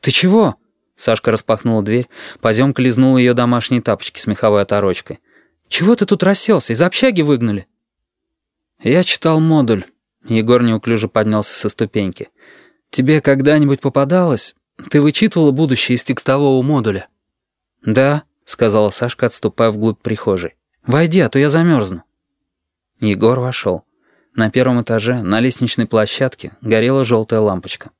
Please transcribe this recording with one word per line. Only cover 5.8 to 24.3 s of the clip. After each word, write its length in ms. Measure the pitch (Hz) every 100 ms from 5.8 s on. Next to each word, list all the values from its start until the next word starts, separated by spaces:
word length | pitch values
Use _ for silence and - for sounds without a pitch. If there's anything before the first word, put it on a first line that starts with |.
| 175 240
ты 120 | 196
тут 160 | 202
расселся? 500 | 185 196 - 196 -
Из 80 | 117
общаги 400 | 175 - 262 190
выгнали?» 460 | 147 139 117 101 - _ _ _ _ _ _ _ _ _ _ _
«Я 220 | - 156
читал 360 | 180 - 165 160
модуль». 460 | 160 156 123 107 92 _ _ _ -
Егор 360 | 113 110 123
неуклюже 440 | 120 113 - 117 104
поднялся 460 | - 107 107 101
со 160 | - 107
ступеньки. 600 | - 110 - 98 - - _ - - _ _ _
«Тебе 320 | - 127 156
когда-нибудь 600 | 147 139 135 151 147 139
попадалось? 720 | 139 139 139 180 175 120 - - _ _ -
Ты 120 | 147
вычитывала 500 | 143 147 220 - 151
будущее 440 | 135 156 127 - 123
из 80 |
текстового 580 | - 120 - 135 143 135
модуля?» 460 | 131 147 110 95 - _ _ _ _ _ _ _
«Да», 420 | - 110 135 147 - _ -
сказала 440 | - 113 107 107
Сашка, 380 | - 120 - 120
отступая 440 | - 110 - 117
вглубь 300 | 107 110 104
прихожей. 540 | - 110 - 95 87 _ _ _ -
«Войди, 340 | 135 165 175
а 100 | 135
то 100 | 135
я 100 | 147
замерзну». 540 | 156 170 151 101 92 _ _ _ _ _ _ _ _ _ _
Егор 400 | 107 95 110 127
вошел. 440 | 127 123 - 87 _ _ _ _ _